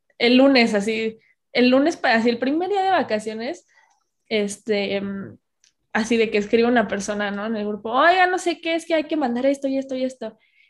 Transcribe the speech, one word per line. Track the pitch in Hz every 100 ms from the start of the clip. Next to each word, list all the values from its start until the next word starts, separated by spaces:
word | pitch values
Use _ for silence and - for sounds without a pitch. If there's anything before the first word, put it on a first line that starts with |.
| _ -
el | 233 254
lunes, | 277 262 233 208
así, | 196 220 220 220 _ _ _
el | - 247
lunes, | 254 294 -
pa-, | 277 226
así, | 226
el | 233
primer | 262 302 370
día | 403
de | 381
vacaciones, | 359 254 214 214 220 233 359 _ _ _ _ _ _ -
este, | 220 202 202 - 208 196 196
em, | 196 196 117 - _ _ _ _ _
así | 220 220 233
de | 220
que | 214
escribe | 202 233 233
una | 247 202
persona, | 202 196 208 208
¿no? | 202 214
En | 220
el | 208
grupo, | 208 220
"Oiga, | 247 320 370 359
no | 370
sé | 349 330
qué, | 330 330
es | 320
que | 320
hay | 311
que | 320
mandar | 262 240 269
esto | 277 269
y | 269
esto | 269 262
y | 254
esto". | 254 220 - _ _ _